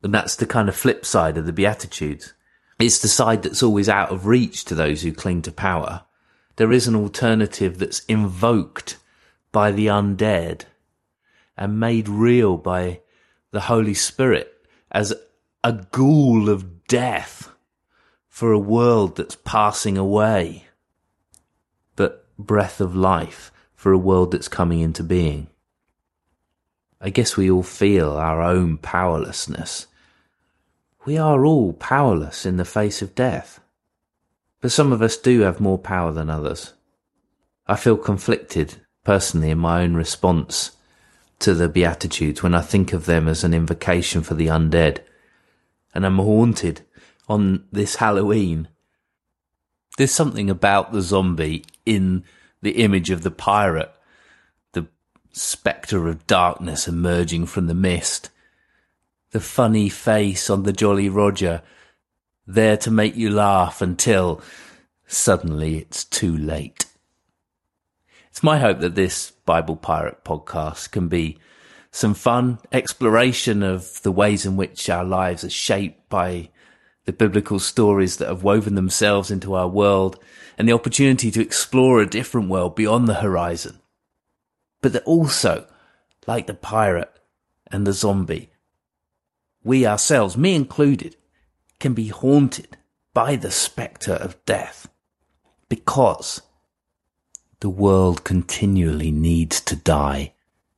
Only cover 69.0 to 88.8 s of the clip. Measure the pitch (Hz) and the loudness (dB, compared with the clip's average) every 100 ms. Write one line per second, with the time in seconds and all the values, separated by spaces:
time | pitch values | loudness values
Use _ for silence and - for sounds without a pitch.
69 | 92 - - _ - 82 80 80 - 80 | 0 -2 -10 _ 0 0 0 -8 -4 -4
70 | 76 - - 78 - 80 78 76 - - | -4 -10 -8 -8 -6 -8 -8 -10 -10 -6
71 | 87 87 80 78 _ _ _ - _ - | -2 -2 -4 -8 _ _ _ -20 _ -4
72 | 110 104 - 120 123 120 - 131 - - | -2 0 0 0 0 -4 -4 -4 -4 -2
73 | 117 113 123 120 - 104 101 92 92 - | 2 4 2 0 -2 0 0 -4 -8 -8
74 | 104 95 104 104 98 95 95 - - 87 | -4 2 2 2 -2 -2 -4 -6 -4 -4
75 | 90 95 92 87 90 - - 101 98 - | -2 -2 -2 -4 -8 -8 -2 -2 -2 -10
76 | _ 101 90 90 82 _ _ _ _ _ | _ -4 -2 -4 -12 _ _ _ _ _
77 | - - 110 101 101 98 - - 107 101 | -10 0 2 2 -2 -4 -2 2 4 4
78 | 95 - - 92 98 107 104 101 92 - | 2 -2 -6 -2 2 2 2 -2 -2 0
79 | 104 101 95 98 98 92 90 95 101 98 | 2 0 0 -6 -4 -4 -2 2 4 4
80 | 95 - _ - - - 113 117 127 - | 0 -4 _ -20 -20 -2 2 2 0 2
81 | 139 131 113 101 110 - - 131 131 123 | 4 4 0 -2 -2 -4 -2 2 6 6
82 | 101 104 131 123 98 95 90 80 107 113 | 4 -2 -4 -4 -2 -2 -2 -2 0 2
83 | 120 98 104 90 87 85 - - _ _ | 2 0 0 -2 -2 -6 -10 -16 _ _
84 | _ _ _ _ _ _ _ _ 135 - | _ _ _ _ _ _ _ _ -2 -2
85 | - 165 156 - - 87 - _ _ _ | 2 2 2 0 0 -2 -6 _ _ _
86 | _ _ - 117 - 98 - 107 107 87 | _ _ -6 -6 -6 -12 -6 0 0 0
87 | 82 _ _ _ _ _ _ 95 101 98 | -4 _ _ _ _ _ _ -4 -2 0
88 | 107 98 85 82 - _ _ _ | 0 0 -2 -6 -10 _ _ _